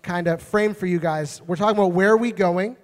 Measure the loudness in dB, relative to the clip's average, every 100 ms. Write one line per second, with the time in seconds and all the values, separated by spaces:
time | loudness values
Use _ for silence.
0 | -6 -4 -2 -4 -2 0 0 -2 -2 -2
1 | -2 -4 -6 -10 -8 -2 0 2 2 4
2 | 4 4 2 0 0 0 -4 -8